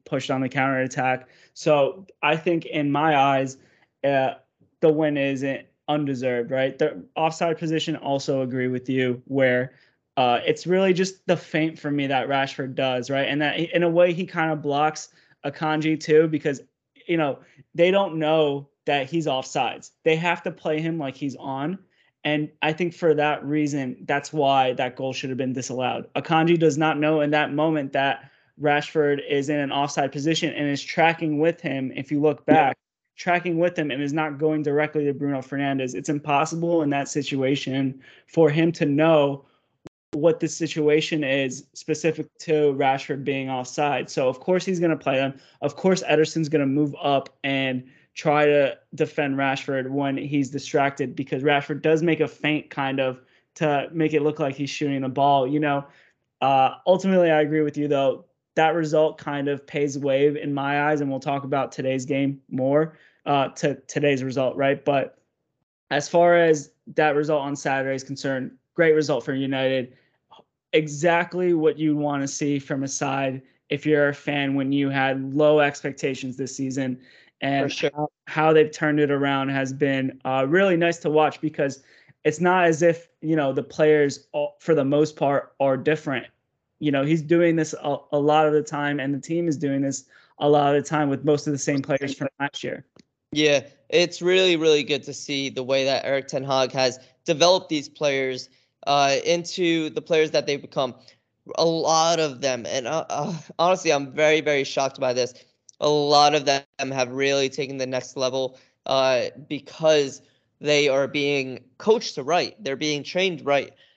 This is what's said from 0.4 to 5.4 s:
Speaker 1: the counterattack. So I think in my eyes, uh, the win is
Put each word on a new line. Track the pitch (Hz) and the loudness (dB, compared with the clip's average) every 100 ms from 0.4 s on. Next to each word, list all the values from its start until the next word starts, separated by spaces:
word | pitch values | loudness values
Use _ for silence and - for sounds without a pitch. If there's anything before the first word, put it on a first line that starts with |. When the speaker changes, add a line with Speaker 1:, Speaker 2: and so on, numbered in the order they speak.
Speaker 1:
the | 131 | -2
counterattack. | 139 135 131 131 143 131 127 - _ _ | 0 0 0 -2 -2 -2 -2 -6 _ _
So | - - 147 135 - - _ | -4 2 4 4 -2 -14 _
I | 147 160 | 0 0
think | 180 170 - | 0 -2 -2
in | 156 147 | -2 0
my | 143 160 143 | 2 4 4
eyes, | 139 135 135 131 _ _ _ _ | 4 2 -2 -8 _ _ _ _
uh, | 139 135 135 - _ _ _ _ | 0 2 0 -4 _ _ _ _
the | 160 | 2
win | 156 156 147 | 4 2 0
is | 139 135 | -2 -2